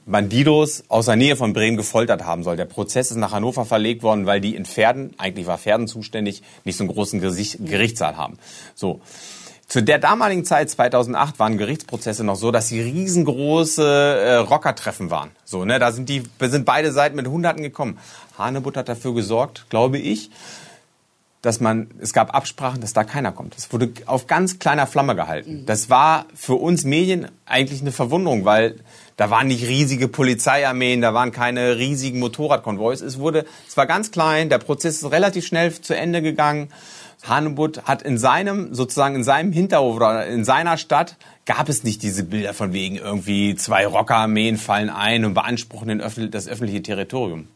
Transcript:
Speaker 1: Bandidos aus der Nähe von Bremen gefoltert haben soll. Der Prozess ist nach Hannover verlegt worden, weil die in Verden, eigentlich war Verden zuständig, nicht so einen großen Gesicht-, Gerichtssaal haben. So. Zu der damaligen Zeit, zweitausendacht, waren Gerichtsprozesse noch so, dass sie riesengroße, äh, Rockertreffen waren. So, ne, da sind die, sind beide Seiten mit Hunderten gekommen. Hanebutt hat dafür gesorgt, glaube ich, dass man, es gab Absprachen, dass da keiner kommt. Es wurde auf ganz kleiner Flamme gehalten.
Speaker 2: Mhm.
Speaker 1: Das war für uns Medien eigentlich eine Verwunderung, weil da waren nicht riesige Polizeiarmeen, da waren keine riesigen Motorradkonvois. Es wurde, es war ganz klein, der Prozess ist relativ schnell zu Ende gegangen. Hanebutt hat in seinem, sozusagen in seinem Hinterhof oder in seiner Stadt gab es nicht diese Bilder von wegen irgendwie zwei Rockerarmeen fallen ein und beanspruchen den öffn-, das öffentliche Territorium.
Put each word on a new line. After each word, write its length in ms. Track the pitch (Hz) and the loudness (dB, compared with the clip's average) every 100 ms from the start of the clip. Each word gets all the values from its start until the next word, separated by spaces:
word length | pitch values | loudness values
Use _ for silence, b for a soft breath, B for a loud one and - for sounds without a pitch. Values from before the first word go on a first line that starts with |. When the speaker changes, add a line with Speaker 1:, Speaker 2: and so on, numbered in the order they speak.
| - | -2
Speaker 1:
Bandidos 760 | 104 101 120 143 151 151 - - | 0 2 2 4 4 4 -2 -2
aus 200 | 113 117 | 2 4
der 100 | 110 | 4
Nähe 180 | 139 | 4
von 200 | 135 113 | 4 0
Bremen 220 | 107 110 110 | 2 0 0
gefoltert 480 | 101 113 117 92 | 0 0 2 0
haben 200 | 85 87 | -2 -4
soll. 120 | 87 85 | -4 -4
Der 100 | 87 | -4
Prozess 440 | - 98 127 127 | -6 -4 -2 -2
ist 60 | 113 | -2
nach 160 | 104 | -2
Hannover 320 | 104 117 127 | -2 -2 -2
verlegt 400 | 113 110 110 117 | 0 0 0 0
worden, 220 | 113 107 95 | 0 2 2
weil 140 | 101 | 0
die 140 | 104 | -2
in 100 | 110 | -6
Verden, 480 | 92 - 110 127 135 - | -6 2 2 2 -4 -8
eigentlich 300 | 95 95 87 | -8 -6 -6
war 100 | 85 | -4
Verden 300 | 104 113 110 | 0 0 -2
zuständig, 560 | 113 104 110 101 98 B B | -8 -10 -6 -6 -6 B B
nicht 140 | - - | -8 -4
so 80 | |
einen 80 | 92 | -4
großen 280 | 104 98 101 | -4 -4 -2
Gesicht-, 360 | 95 87 101 - 82 | -2 -2 -6 -8 -4
Gerichtssaal 500 | 98 117 113 78 76 | -2 -2 -2 -4 -4
haben. 220 | 69 - B B B - | -8 -10 B B B -8
So. 240 | 95 76 B B B B B B - | -6 -6 B B B B B B -6
Zu 160 | 127 | 0
der 160 | 110 147 | 2 4
damaligen 460 | 147 226 214 185 | 4 2 2 0
Zeit, 260 | - 151 151 | 2 2 2
zweitausendacht, 720 | - 123 123 120 123 147 - | 0 2 2 0 0 -2 0
waren 180 | 110 107 | 0 0
Gerichtsprozesse 640 | 104 151 - 113 113 107 | -2 -6 -8 -8 -6 -4
noch 140 | 104 95 | -2 -2
so, 160 | 113 | 0
dass 160 | 113 113 | 0 0
sie 120 | 117 | -4
riesengroße, 1000 | 117 160 190 175 143 127 143 160 160 160 | -4 -4 0 2 2 0 0 2 2 2
äh, 500 | 147 143 143 131 113 120 | 4 4 4 4 4 4
Rockertreffen 720 | 107 151 143 - 104 - 90 | 4 2 2 -2 -6 -6 -4
waren. 200 | 80 76 - | -4 -6 -14
So, 200 | - 95 | -10 -4
ne, 160 | 98 127 | 0 2
da 100 | 120 | 2
sind 180 | 117 127 | 0 -4
die, 140 | 139 117 - | -6 -6 -4
sind 240 | 127 139 | 0 0
beide 280 | 123 139 156 | 2 2 2
Seiten 240 | 135 147 143 | 2 2 0
mit 100 | 127 | -4
Hunderten 380 | 165 170 156 | -2 -2 -2
gekommen. 340 | 143 - 123 B B B B - | -6 -6 -6 B B B B -8
Hanebutt 380 | 113 135 135 135 | -6 -4 -6 -6
hat 120 | 123 | -6
dafür 260 | 117 131 | -6 -4
gesorgt, 520 | 117 101 113 143 - - | -4 0 0 -2 -6 -4
glaube 300 | 110 131 139 | 2 2 2
ich, 320 | - 214 - B B B B B B _ _ _ _ _ | -2 -4 -6 B B B B B B _ _ _ _ _
dass 200 | 120 110 | -2 0
man, 280 | 113 113 113 - | 0 0 -4 -10
es 120 | 110 | -2
gab 220 | 127 113 | 2 2
Absprachen, 460 | 139 - - 131 127 | 0 -4 -6 -6 -6
dass 120 | 110 | -4
da 120 | 110 | -2
keiner 260 | 110 139 104 | -2 -4 -6
kommt. 240 | 90 - - | -6 -12 -14
Es 160 | - | -6
wurde 180 | 117 117 - - | -2 -2 -2 -4
auf 200 | 131 - | -4 0
ganz 320 | 170 185 185 | 0 0 0
kleiner 280 | 156 147 131 | 0 0 0
Flamme 260 | 143 135 | 0 0
gehalten. 460 | 92 80 78 160 151 | 0 -4 -6 -8 -8
Speaker 2:
Mhm. 60 | 127 | -4
Speaker 1:
Das 220 | 107 - | -4 4
war 380 | 131 156 160 - | 6 6 4 -2
für 200 | - - | -10 0
uns 300 | 127 165 170 | 0 2 2
Medien 440 | 139 156 185 180 - - - | 2 2 2 0 -4 -14 -2
eigentlich 340 | 127 135 139 | 0 0 -2
eine 120 | 143 | -4
Verwunderung, 520 | 123 120 170 175 113 | -2 0 0 2 2
weil 300 | 95 107 113 - B B B - | 4 4 4 -2 B B B -2
da 140 | 104 | 2
waren 160 | 113 135 | 2 2
nicht 200 | 120 120 | 0 0
riesige 420 | 135 139 131 123 | 2 2 2 -2
Polizeiarmeen, 920 | 131 127 117 139 139 135 127 127 123 | 2 2 2 2 2 2 0 0 2
da 140 | 117 | 2
waren 160 | 113 123 | 2 0
keine 480 | 120 123 123 123 117 | 0 -2 0 0 0
riesigen 400 | 131 143 135 123 | 0 -2 -4 -4
Motorradkonvois. 840 | 120 120 151 131 - 101 113 135 | -4 -2 0 0 0 -2 -2 -2
Es 160 | 135 131 | -6 -6
wurde, 280 | 156 151 151 B - | -2 -2 -2 B -4
es 80 | - | 0
war 100 | 160 | 2
ganz 240 | 185 214 | 0 -2
klein, 380 | 175 156 156 160 | 0 2 2 2
der 100 | 123 | 0
Prozess 380 | - 139 165 147 | 0 -2 -2 -4
ist 80 | 143 | 0
relativ 340 | 156 196 185 170 | 2 2 0 -2
schnell 260 | 175 170 | 0 0
zu 240 | 170 - - | -2 -4 -2
Ende 260 | 170 170 | 0 0
gegangen. 480 | 156 151 151 151 147 B B B B - | 0 2 2 0 -6 B B B B -14
Hanebutt 600 | - 131 156 143 156 - | -2 0 0 0 -2 -2
hat 180 | - 139 | -2 -2
in 160 | 143 117 | 0 2
seinem, 560 | 127 151 196 202 180 | 4 4 2 -2 -4
sozusagen 400 | 123 123 143 139 135 | -4 -2 0 0 2
in 80 | |
seinem 280 | 120 139 190 | 2 2 2
Hinterhof 440 | 165 190 165 127 113 | 0 2 4 2 4
oder 300 | 110 113 85 | 2 2 -2
in 180 | 117 | -2
seiner 320 | 110 135 170 160 | 2 2 2 -2
Stadt 400 | - 147 175 - B B - | 2 0 0 -6 B B -4
gab 220 | 127 147 | -2 -2
es 140 | 123 | -2
nicht 180 | 117 104 | -2 -2
diese 220 | 104 95 | -4 -4
Bilder 280 | 85 107 101 | -4 -4 -4
von 180 | 101 98 | -4 -4
wegen 240 | 95 95 98 | -2 -4 -6
irgendwie 580 | 101 101 95 101 101 92 | -6 -6 -2 0 0 0
zwei 300 | - 98 101 | 0 2 2
Rockerarmeen 680 | 95 110 113 110 107 110 107 | 2 2 2 2 2 2 0
fallen 340 | - 104 107 | 0 0 -2
ein 340 | 98 107 117 | -2 0 2
und 100 | 107 | 2
beanspruchen 540 | 90 - 120 - 107 110 | 0 -2 -4 -8 -10 -6
den 120 | 110 | -6
öffn-, 300 | 110 113 110 | -6 -8 -8
das 180 | 107 87 | -8 -8
öffentliche 340 | 101 110 101 | -6 -6 -6
Territorium. 640 | 98 98 95 131 101 80 78 | -4 -6 -4 -4 -4 -6 -12